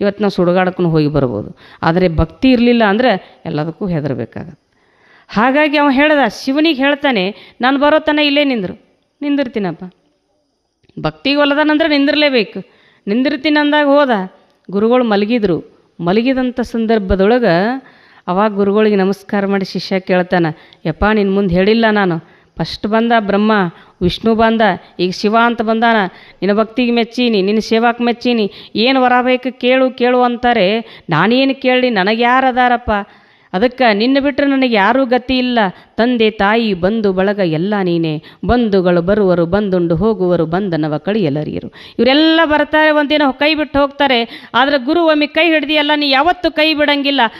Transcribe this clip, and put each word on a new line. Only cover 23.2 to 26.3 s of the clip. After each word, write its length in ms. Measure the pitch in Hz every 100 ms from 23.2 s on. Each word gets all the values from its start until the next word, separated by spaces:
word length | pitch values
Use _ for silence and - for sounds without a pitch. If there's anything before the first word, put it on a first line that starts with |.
| 202 196 214 214 175 - - -
ವಿಷ್ಣು 340 | 175 - 220 220
ಬಂದ, 260 | 226 226 214 165 - -
ಈಗ 120 | 180
ಶಿವ 260 | 175 208 226 240
ಅಂತ 160 | 233
ಬಂದಾನ, 340 | 220 226 233 220 180 - -